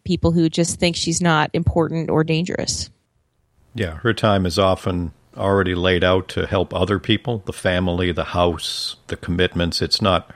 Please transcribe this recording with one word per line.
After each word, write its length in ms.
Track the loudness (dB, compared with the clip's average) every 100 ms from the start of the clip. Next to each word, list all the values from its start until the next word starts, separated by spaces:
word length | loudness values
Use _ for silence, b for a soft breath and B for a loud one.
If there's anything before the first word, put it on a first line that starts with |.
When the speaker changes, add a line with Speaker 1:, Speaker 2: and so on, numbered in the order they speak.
Speaker 1:
people 260 | -4 0 2
who 180 | 4 2
just 300 | 2 -2 0
think 160 | -2
she's 260 | 0 -2 0
not 300 | 2 2 2
important 580 | 0 0 0 0 -2 -2
or 120 | 0
dangerous. 680 | 0 0 -2 -4 -6 -6 -10 _ _ _ _ _ _ _ _
Speaker 2:
Yeah, 220 | -6 -6 -2
her 180 | -2
time 320 | 2 2 4 2
is 100 | 2
often 540 | 2 2 -2 -4 -4 -10 _ -4
already 380 | 2 2 2
laid 300 | 0 2 4
out 240 | 4 2 0
to 180 | -4 -2
help 260 | 0 0
other 280 | -2 0 0
people, 380 | 0 -2 -2 -6
the 80 | -8
family, 600 | -4 -2 0 0 0 -2
the 100 | -2 -4
house, 680 | 0 0 0 -6 -8 -8 -12 -12
the 80 | -10
commitments. 680 | -4 0 0 0 -2 -2
It's 180 | -2 0
not 300 | 2 2 -2